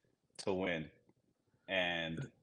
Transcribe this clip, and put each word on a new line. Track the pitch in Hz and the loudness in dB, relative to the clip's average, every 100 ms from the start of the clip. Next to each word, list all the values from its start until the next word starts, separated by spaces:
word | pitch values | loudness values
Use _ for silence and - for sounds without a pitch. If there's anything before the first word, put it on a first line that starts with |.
| _ _ _ - | _ _ _ -4
to | 104 | 0
win." | 92 90 82 73 - _ _ _ _ _ _ - | 2 2 0 -4 -12 _ _ _ _ _ _ -2
And | 95 87 85 82 80 139 - | 2 2 0 -2 -4 -6 -10